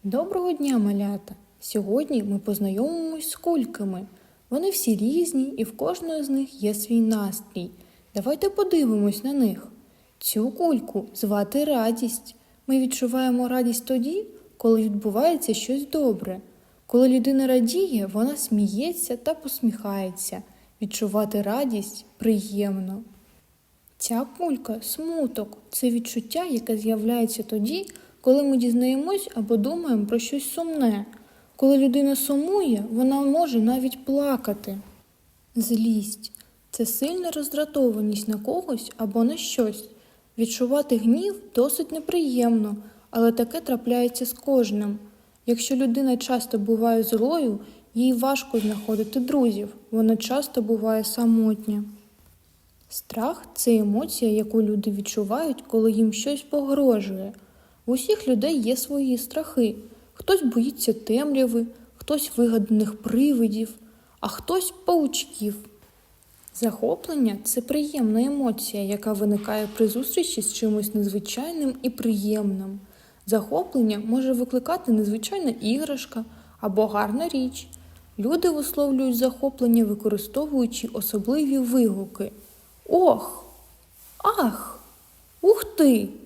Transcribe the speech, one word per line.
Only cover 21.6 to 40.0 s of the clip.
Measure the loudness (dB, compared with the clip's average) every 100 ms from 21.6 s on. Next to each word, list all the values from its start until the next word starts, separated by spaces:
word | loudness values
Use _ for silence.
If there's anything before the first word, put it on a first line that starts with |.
| -2 -2 -6 -12 -18 _
приємно. | 2 2 0 -2 -2 -2 -6 -10 -14 -20 _ _ _ _ _ _ _ _
Ця | -4 -4 -4 -6
кулька — | -4 -4 -4 -8
смуток. | -8 -8 -6 -2 -4 -4 -10 -12 -12
Це | -2 0
відчуття, | 0 -2 -8 -6 -4
яке | -2 -4 -2 -2
з'являється | 0 0 0 0 0 -2
тоді, | -4 -2 -2 -4 -8 -14 -20 _
коли | 4 4
ми | 6 2
дізнаємось | 4 2 2 2 0 -2 -4
або | -6 0 2
думаємо | 2 -2 0 0 0
про | -2
щось | -2 -6 -6
сумне. | -6 -4 0 2 0 -4 -16 -20 _ _ 2
Коли | 4 6
людина | 6 4 2 2
сумує, | 0 0 2 0 2 0 0
вона | 0 2 2
може | 2 2 2 2
навіть | 2 2 -2 -6
плакати. | -2 0 2 0 -2 -6 -6 -10 -12 -20 _ _ _ _ _ -4
Злість — | 0 2 2 2 0 -10 -14 -20 -20 _ _
це | -4 -4
сильна | -2 -2 -2 -4
роздратованість | -4 -4 -4 -2 2 2 2 0 -2 -4
на | -4
когось | -2 -4 -4 -6 -6 -6
або | -4 2
на | 0 0
щось. | -6 -2 -2 -2 -14 -20